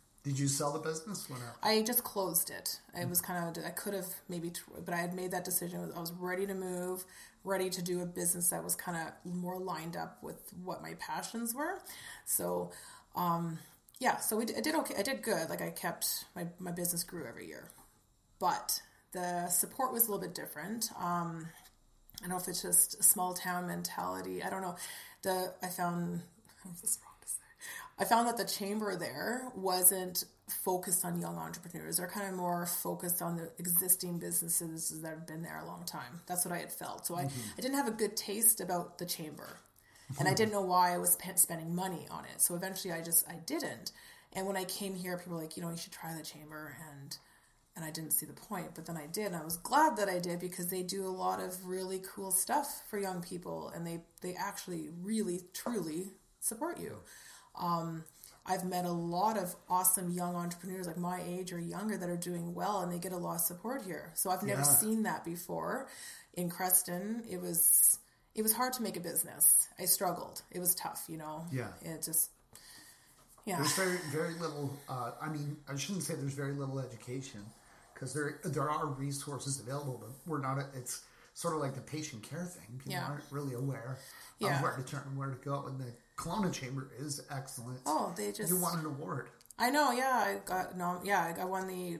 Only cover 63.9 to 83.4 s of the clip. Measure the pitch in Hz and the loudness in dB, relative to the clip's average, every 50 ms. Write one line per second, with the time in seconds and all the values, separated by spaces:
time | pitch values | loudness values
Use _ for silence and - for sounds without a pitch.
63.9 | 165 147 - - - - - 190 185 190 208 - - 135 143 143 - - 214 214 | -6 -6 -8 -6 -4 0 2 2 2 2 2 2 4 6 8 8 8 8 8 6
64.9 | 220 220 214 190 160 - - 170 170 175 - - 175 165 160 170 - - - - | 4 4 4 2 2 0 -2 -4 -6 -6 -6 -4 -4 -2 0 0 0 -2 -2 -6
65.9 | - - - - - - - - - - 180 175 175 - 185 185 185 - - - | -10 -12 -12 -12 -12 -14 -16 -8 -4 -2 0 0 0 0 2 6 6 6 6 4
66.9 | 175 175 190 208 226 240 220 - 180 175 180 180 170 160 156 - - - - - | 0 -2 -2 -2 -2 -2 -2 -4 -4 -4 -2 0 4 6 8 8 8 10 10 8
67.9 | - - - - _ _ _ _ _ 220 220 220 220 214 254 254 254 240 226 196 | 6 6 2 -6 _ _ _ _ _ 2 2 4 4 4 4 2 2 0 0 -2
68.9 | - 180 175 170 - - - 156 - 147 147 - - - - - - - 185 175 | -2 -2 -4 -2 0 0 0 -2 2 6 8 10 10 8 6 4 -2 -2 2 2
69.9 | - - 196 180 175 - - - - - - - - 180 180 175 175 - - 170 | 4 4 4 2 2 0 -2 -6 -8 -10 -12 -8 -6 0 2 2 2 2 0 -4
70.9 | - - - - 160 165 156 156 156 156 170 170 139 131 117 104 87 - - - | -6 -6 -6 -6 -6 -6 -6 -6 -6 -6 -4 -4 -2 -2 -2 -4 -6 -8 -8 -8
71.9 | - - - - 160 - - - - - _ _ - - - - - - - - | -6 -4 -4 0 2 2 2 2 -2 -10 _ _ -20 -20 -18 -18 -18 -18 -18 -20
72.9 | - - - - - - - - - - - 226 196 - 143 - - 190 190 185 | -20 -20 -20 -20 -20 -20 -20 -20 -20 -12 -6 -2 0 2 2 4 4 4 4 4
73.9 | 180 180 170 147 127 156 165 170 165 170 170 156 143 147 143 135 139 139 - - | 4 2 0 0 0 0 0 0 -2 -2 -2 -2 -2 -2 -2 -2 -4 -6 -6 -6
74.9 | 131 127 120 117 - - 143 156 156 147 147 143 143 - - - 139 139 - - | -6 -4 -4 -4 -4 -4 -4 -4 -2 -2 -2 -2 -4 -6 -6 -6 -4 -4 -2 -2
75.9 | 202 185 139 - 170 139 135 139 - 139 143 139 143 143 139 131 135 135 131 120 | -2 -2 -2 -2 -2 -2 -2 -2 -2 -2 -2 -2 -2 -2 -2 -2 -2 -2 -4 -4
76.9 | 117 110 - - 123 139 135 - - 104 101 110 - - - - - - - - | -6 -10 -10 -6 -6 -6 -6 -8 -10 -12 -12 -14 -16 -18 -20 -20 -20 -20 -20 -20
77.9 | - - 147 127 - 151 147 147 151 - - 180 139 147 139 147 151 156 160 147 | -12 -8 -6 -4 -2 0 0 0 -2 -4 -4 -2 0 2 2 2 2 2 0 0
78.9 | 135 131 139 143 139 139 - 147 139 123 - 139 127 110 104 117 135 147 151 139 | 0 0 -2 -2 -2 -2 -4 -4 -6 -4 -2 -2 -2 -2 -2 -4 -4 -2 -2 -2
79.9 | 127 113 107 110 131 - - 175 156 143 131 131 135 139 143 139 - 135 123 - | -4 -4 -6 -10 -12 -10 -6 -4 -2 0 0 0 0 0 -2 -2 -6 -8 -6 -6
80.9 | - - - - - - - - - - - 170 160 156 143 139 139 135 117 - | -6 -8 -8 -12 -20 -20 -20 -16 -10 -4 -2 0 0 2 0 0 -2 -4 -6 -6
81.9 | - 156 156 - - 110 101 - 135 165 180 175 - - - 104 120 127 - - | -6 -6 -4 -6 -8 -10 -10 -8 -6 -6 -6 -6 -8 -10 -12 -12 -12 -10 -6 -4
82.9 | 190 180 175 165 147 143 - - 139 143 | -4 -2 -2 -2 -4 -6 -6 -6 -4 -4